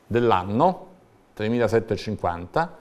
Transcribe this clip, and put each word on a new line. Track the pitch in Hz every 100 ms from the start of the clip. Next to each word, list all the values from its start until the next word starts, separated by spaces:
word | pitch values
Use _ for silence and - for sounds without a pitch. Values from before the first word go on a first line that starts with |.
| -
dell'anno, | 117 120 95 92 107 170 180 - - _ _ _ -
tremilasettecentocinquanta, | 107 120 110 113 - 101 - 101 92 85 90 156 170 -